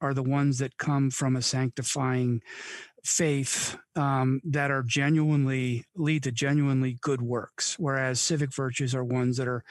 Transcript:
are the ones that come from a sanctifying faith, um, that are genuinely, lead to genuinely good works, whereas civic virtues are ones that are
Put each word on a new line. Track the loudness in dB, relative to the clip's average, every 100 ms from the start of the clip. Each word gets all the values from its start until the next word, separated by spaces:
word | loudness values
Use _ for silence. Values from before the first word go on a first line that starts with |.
are | -2
the | 0
ones | 0 2 2 2
that | -4 -4
come | -2 2 0
from | 0 0 0
a |
sanctifying | 0 0 -2 -4 -4 -2 0 0 0 0 -4 -16 -14 -16 -18 _
faith, | -4 0 2 0 0 -2 -4 -8 _ -2
um, | 0 2 2 0
that | 0 0 2
are | 0
genuinely, | 0 0 4 4 4 4 2 0 0 -2 -6
lead | -4 0 0
to | -2
genuinely | -2 2 2 4 2 0 -2
good | -2 -2
works, | -2 -4 -6 -8 -6 -4
whereas | -2 0 0 0
civic | 0 0 -2
virtues | -2 -4 -2 -2
are | -2
ones | 0 0 0 0
that | -2
are | -4 -8